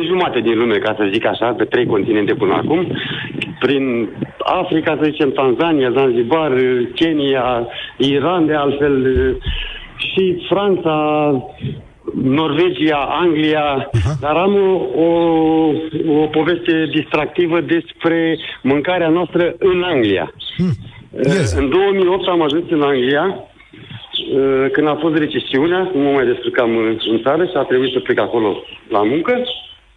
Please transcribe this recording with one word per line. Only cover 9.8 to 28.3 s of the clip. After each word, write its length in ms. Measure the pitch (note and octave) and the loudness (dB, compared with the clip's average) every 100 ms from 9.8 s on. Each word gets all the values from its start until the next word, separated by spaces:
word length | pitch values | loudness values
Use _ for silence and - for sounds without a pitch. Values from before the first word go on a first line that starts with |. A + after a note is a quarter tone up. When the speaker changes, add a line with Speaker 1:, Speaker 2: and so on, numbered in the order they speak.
| - - | -14 -10
Speaker 1:
și 480 | - F#3 F#3+ E3+ - | -4 0 0 0 -2
Franța, 480 | F#3 G3+ F3+ E3 D#3 D3+ D3+ D3 C3+ A#2+ - C3 C#3 - - - - | 0 2 0 0 0 0 2 2 0 -4 -10 -10 -10 -16 -16 -8 -2
Norvegia, 840 | B2+ C#3+ D#3+ D3 F3+ - D#3 D3 C3 D3 | 0 0 0 2 0 2 0 0 0 0
Anglia, 680 | F3 D#3 D#3 D#3 D3 C3+ - | 0 2 2 0 0 -2 -2
Speaker 2:
Aha. 200 | A2+ G2+ D3 | -2 0 -2
Speaker 1:
dar 160 | C#3+ | 0
am 180 | D#3 G3 | 2 2
o, 460 | G3+ F#3+ F#3 B2+ B2+ | 4 2 2 0 0
o, 100 | E3 E3+ E3+ D#3+ D#3+ D#3+ D#3+ D#3 D#3+ D#3 D#3+ D3 | 2 2 2 2 4 4 2 0 -2 -4 0 2
o 40 | |
poveste 640 | D3+ D#3 D#3 F3 - D#3+ D3+ | 2 0 0 0 0 0 0
distractivă 680 | D3+ C3+ D#3+ C#3 - F3 E3+ | -2 -2 -2 -2 0 0 0
despre 760 | C3+ E3 D#3+ - E3+ E3 E3 D#3 - - | 0 -2 -2 -4 0 2 0 -2 -6 -4
mâncarea 460 | B2+ C#3+ D#3 F3+ D#3+ | 0 0 0 0 2
noastră 460 | E3+ F3 E3+ E3+ - | 0 0 0 0 2
în 240 | F#3+ F3+ | 2 2
Anglia. 480 | F3+ C#3+ G#2+ F#2 D#2 - - - | 0 2 2 0 -2 -8 -8 -2
Speaker 2:
Hmm. 140 | F3+ G#2 - - - - | -2 -2 -8 -20 -12 -2
Speaker 1:
Eh, 60 | |
Speaker 2:
Yes. 280 | C3+ F#3+ A#2 | 0 2 0
Speaker 1:
în 160 | F#2 C3+ | 0 2
două 200 | E3+ G3 | 2 2
mii 140 | G3 F3+ | 2 2
opt 200 | F#3 F#3+ | 0 0
am 140 | F3 | 0
ajuns 220 | D3+ D#3 - | 2 0 0
în 120 | E3 | 0
Anglia, 440 | C#3+ C3+ B2+ C#3+ | 2 2 2 0
eh, 1500 | F#3 - - - - - - - - - - C3+ C3+ C3 C3+ | 0 -4 -12 -20 -20 -20 -18 -18 -10 -8 -2 0 2 2 0
când 160 | C#3 D3+ | 0 0
a 100 | D3 | 0
fost 140 | E3 D#3 | 0 0
recesiunea, 760 | D3+ B2 - C3+ E3 F#3 F#3 | 0 -4 -2 0 0 0 0
nu 60 | C#3 | 0
mă 80 | C#3+ | 2
mai 160 | C#3 | 2
descurcam 520 | B2 B2 B2 C3 A#2 A2+ | 2 0 -2 0 0 2
în, 200 | A2 A2 - | 0 -2 0
în 80 | A2+ | 0
țară 200 | B2 D#3+ | 2 0
și 60 | F3+ | 0
a 60 | C#3+ | -2
trebuit 320 | B2+ B2+ C3 | 0 0 0
să 60 | B2 | -2
plec 200 | - A#2+ | 0 0
acolo 360 | G#2 | 0